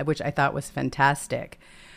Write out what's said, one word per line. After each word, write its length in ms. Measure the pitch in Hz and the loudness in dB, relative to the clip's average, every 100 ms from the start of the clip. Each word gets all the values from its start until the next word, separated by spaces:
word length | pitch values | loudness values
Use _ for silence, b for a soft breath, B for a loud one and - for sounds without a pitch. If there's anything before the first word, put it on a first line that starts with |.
which 180 | 143 147 | -2 -2
I 100 | 147 | -2
thought 220 | 147 139 | 0 0
was 160 | - - | 0 -6
fantastic, 880 | 139 135 - 139 143 - 123 - - B B B | -4 -2 4 4 4 -2 -6 -6 -16 B B B